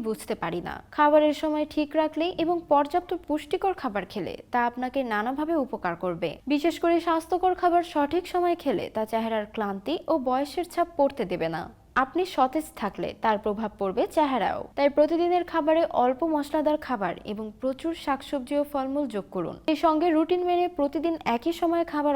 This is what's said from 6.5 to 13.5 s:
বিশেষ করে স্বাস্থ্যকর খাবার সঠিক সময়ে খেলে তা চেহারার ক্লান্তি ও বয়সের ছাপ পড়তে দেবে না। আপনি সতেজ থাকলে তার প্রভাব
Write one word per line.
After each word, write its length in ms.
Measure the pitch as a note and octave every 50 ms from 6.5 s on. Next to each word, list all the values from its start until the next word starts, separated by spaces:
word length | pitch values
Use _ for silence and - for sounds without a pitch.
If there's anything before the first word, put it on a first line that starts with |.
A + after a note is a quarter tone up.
| D4
বিশেষ 220 | C#4+ D4 E4+ D#4+ - -
করে 120 | E4+ E4+ E4+ E4+
স্বাস্থ্যকর 480 | F4 E4 E4 E4 - F#4 F4 - F#4 F4+ -
খাবার 220 | F#4 F4 E4 F4 E4+ E4+ -
সঠিক 300 | D4+ C#4+ C#4+ D#4+ F4 F4+ - -
সময়ে 240 | F4+ F4 F4 E4+ E4+ -
খেলে 220 | C#4+ A3 E3+ - - -
তা 60 | G#3+ A3 G#3+
চেহারার 180 | A#3 A3+ A3+ A3+ A3+ A3 G#3 G#3+ -
ক্লান্তি 400 | A#3 G#3 G3+ G3 G3 - C4 D#4 - - -
ও 20 | D#4+ D#4 B3 B3+
বয়সের 380 | B3+ C4 C#4+ C#4+ - F4+ E4+ F4 -
ছাপ 140 | F4 E4+ E4+ - -
পড়তে 260 | C#4 C#4 C#4 - - F3
দেবে 180 | F3+ E3 D#3+ E3 E3
না। 80 | D#3+ - - - - - - - B3 C4
আপনি 200 | C4 - E4 F#4 F4+ -
সতেজ 300 | - C4 C4 - - D4+ - - -
থাকলে 280 | - G3 - - E3+ D#3 - - -
তার 140 | A3+ G#3+ G#3 G#3+
প্রভাব 260 | A3